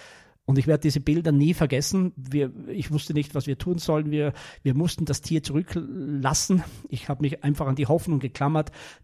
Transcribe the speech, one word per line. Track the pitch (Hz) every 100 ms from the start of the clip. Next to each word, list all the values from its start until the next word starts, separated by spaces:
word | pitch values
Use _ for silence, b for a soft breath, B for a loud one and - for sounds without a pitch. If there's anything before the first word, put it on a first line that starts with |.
| B B B B
Und | - 135
ich | 143
werde | 147
diese | 151 139
Bilder | 135 160 165
nie | 143 151
vergessen. | 175 143 131 - 190 185 -
Wir, | 131 143 135 - -
ich | 208 -
wusste | 151 -
nicht, | 147 147
was | 143 135
wir | 135
tun | 180 175
sollen. | - 156 151
Wir, | 151 147 - B B
wir | 135 127
mussten | 190 - 160
das | 135
Tier | - 160
zurücklassen. | - 147 180 170 - 185 139 143 135 156 - 185 - B -
Ich | 123 -
habe | 135
mich | 143 156 143
einfach | 147 139
an | 131
die | 135
Hoffnung | 165 - 147
geklammert, | 127 - 143 156 151 B B B